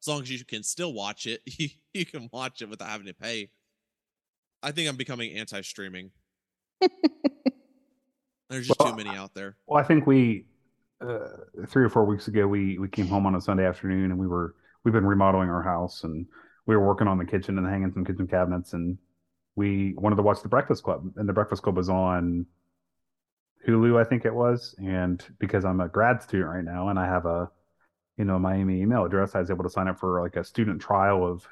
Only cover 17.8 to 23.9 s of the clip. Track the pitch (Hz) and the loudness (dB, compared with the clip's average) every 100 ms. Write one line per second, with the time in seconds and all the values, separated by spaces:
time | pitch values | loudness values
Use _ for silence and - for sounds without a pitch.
17.8 | 92 92 90 92 92 92 90 90 90 87 | -2 -2 -4 -4 0 2 2 -2 -6 -6
18.8 | 87 92 _ _ _ _ _ - 101 98 | -6 -6 _ _ _ _ _ -2 0 0
19.8 | 98 92 104 104 104 101 107 123 - - | -2 0 2 4 4 2 2 2 2 -2
20.8 | - 82 92 - 101 98 104 104 - 92 | -2 -4 -6 -4 0 0 0 -2 -2 0
21.8 | 92 92 92 90 87 87 87 _ _ _ | 0 2 2 0 0 -2 -6 _ _ _
22.8 | _ _ _ _ _ _ _ _ - 113 | _ _ _ _ _ _ _ _ 0 4
23.8 | 117 | 6